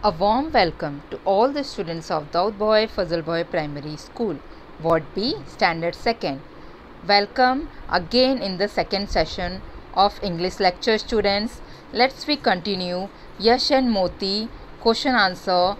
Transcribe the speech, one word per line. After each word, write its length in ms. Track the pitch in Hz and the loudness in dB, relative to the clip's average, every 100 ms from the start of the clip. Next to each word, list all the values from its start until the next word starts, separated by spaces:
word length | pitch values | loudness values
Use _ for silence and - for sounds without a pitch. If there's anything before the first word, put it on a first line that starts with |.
A 60 | 208 | 0
warm 420 | 165 202 233 311 | 2 2 2 2
welcome 500 | 285 180 - 151 143 - | 2 2 0 -6 -6 -10
to 80 | - | -6
all 260 | - 196 247 | 0 4 4
the 140 | 285 | 2
students 460 | 277 - 165 165 - | -6 -6 -6 -6 -4
of 200 | 170 147 | -4 -2
Daud 280 | 170 190 202 | 0 0 0
Bhai 280 | 214 214 220 | 2 4 2
Fazal 380 | - 180 170 | -2 -2 -2
Bhai 200 | 156 165 | -2 -2
Primary 520 | 170 175 151 143 147 151 | -2 -2 -4 -6 -10 -12
School, 400 | - - 226 143 - - - - | -14 -6 -4 -4 -10 -18 -18 -6
Ward 220 | 160 165 143 | 2 2 0
B, 200 | - 233 403 131 | -4 -2 -4 -8
Standard 480 | - 190 165 170 | 0 0 2 -4
Second. 460 | - - 226 170 139 - - - - - - 165 | -2 -2 0 -2 -4 -10 -18 -18 -18 -20 -18 2
Welcome 600 | 202 202 - 254 262 311 - - | 2 2 4 4 4 -4 -12 -2
again 480 | 175 165 240 254 269 | -2 2 4 4 2
in 160 | 196 180 | -2 -2
the 100 | 202 | -2
second 420 | - 175 196 202 | 0 -2 -2 0
session 520 | 202 160 - 180 185 - - - | 0 0 -2 -6 -6 -12 -16 -6
of 240 | - 196 - | 2 2 2
English 380 | 202 170 180 - | -6 -2 -4 2
lecture, 380 | 190 180 - 220 | 2 2 0 0
students. 600 | - 220 202 202 220 - - - - | 2 0 2 0 -2 -8 -16 -18 -10
Let's 340 | 202 254 - - | 2 2 0 -4
we 100 | 294 | 0
continue 720 | 240 185 185 190 180 180 196 - - - | 2 0 0 -4 -2 -4 -6 -10 -18 0
Yash 320 | 202 254 - | 4 4 4
and 200 | 277 262 | 4 4
Moti 580 | 208 180 - 196 202 220 - - - | 2 2 0 -2 -2 -4 -12 -16 -2
question 340 | 233 226 285 | 0 2 2
answer 600 | 247 190 185 - 180 180 202 | 4 2 0 0 4 4 0